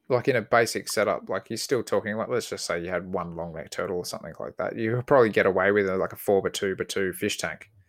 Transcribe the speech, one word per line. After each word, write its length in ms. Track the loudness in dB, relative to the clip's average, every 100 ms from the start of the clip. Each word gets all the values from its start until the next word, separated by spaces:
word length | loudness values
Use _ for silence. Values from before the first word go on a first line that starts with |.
| -2
like, 180 | 0 2
in 80 | 0
a 80 |
basic 440 | 4 4 4 0 -2
setup, 400 | 0 2 0 -4
like, 220 | -6 -6
you're 80 | -8
still 240 | -2 -2
talking, 340 | 0 -2 -2 -4
like, 100 | -2
let's 180 | -4 -4
just 200 | -6 -4
say 120 | -4
you 60 | -2
had 200 | -4 -4
one 240 | -6 -6 -8
long 200 | -8 -10
neck 160 | -8
turtle 260 | -6 -4 -4
or 80 | -6
something 280 | -10 -12 -12
like 180 | -10 -6
that. 200 | -6 -2
You 200 | -2 0
could 100 | 4
probably 220 | 6 6
get 180 | 6 4
away 240 | 4 4
with, 180 | 4 2
a, 80 | 0
like, 160 | -2
a 20 | -2
four-by-two-by-two 960 | 2 2 2 -2 -2 -2 -4 -2 -4
fish 260 | -2 -4 -4
tank. 320 | -6 -8 -16 _